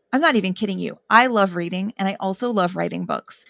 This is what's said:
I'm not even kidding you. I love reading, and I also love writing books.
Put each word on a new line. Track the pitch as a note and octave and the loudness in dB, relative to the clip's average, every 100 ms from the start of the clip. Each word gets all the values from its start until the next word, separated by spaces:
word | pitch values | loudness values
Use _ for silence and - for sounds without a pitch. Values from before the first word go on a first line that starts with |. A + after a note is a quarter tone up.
| - | -4
I'm | C4 | 2
not | E4 A#3 | 4 2
even | F#3+ | 0
kidding | F#3 G#3 F#3 | -2 -4 -4
you. | E3+ - - | -6 -8 4
I | A3 B3+ | 4 6
love | A3 F#3+ | 2 2
reading, | F3 E3+ F#3 G3+ - | 0 -4 -4 -6 -4
and | G3 | -4
I | - | -2
also | F#3+ F#3+ B3 | -4 -4 -2
love | G#3+ F3+ F3+ | 0 0 0
writing | E3+ E3+ | -4 -4
books. | F3 - - - | -4 -6 -6 -18